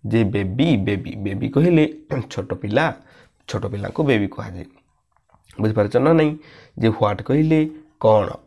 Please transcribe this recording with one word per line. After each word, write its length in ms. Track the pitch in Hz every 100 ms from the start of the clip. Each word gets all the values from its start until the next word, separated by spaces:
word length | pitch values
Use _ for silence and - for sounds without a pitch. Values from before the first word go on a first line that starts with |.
| 104
ଯେ 180 | 110
ବେବି, 520 | 104 101 95 113 165 120
ବେବି, 400 | 95 101 - 101
ବେବି 320 | 98 98 113
କହିଲେ 500 | 139 170 160 151 - - 139 -
ଛୋଟ 240 | - 107
ପିଲା, 400 | - 104 117 156 - _ - _ _ -
ଛୋଟ 180 | - 101
ପିଲାଙ୍କୁ 380 | 101 98 -
ବେବି 220 | 147 113 98
କୁହାଯାଏ। 400 | - 104 90 - _ _ _ _ _ _ _ _ -
ବୁଝିପାରୁଛ 360 | 110 107 101 120
ନା 160 | 143
ନାହିଁ? 260 | 165 156 151 - - - -
ଯେ 100 | 113
ହ୍ୱାଟ୍ 340 | 110 104 104
କହିଲେ 480 | - 143 156 156 156 - - _
କ'ଣ 300 | 110 107 98 -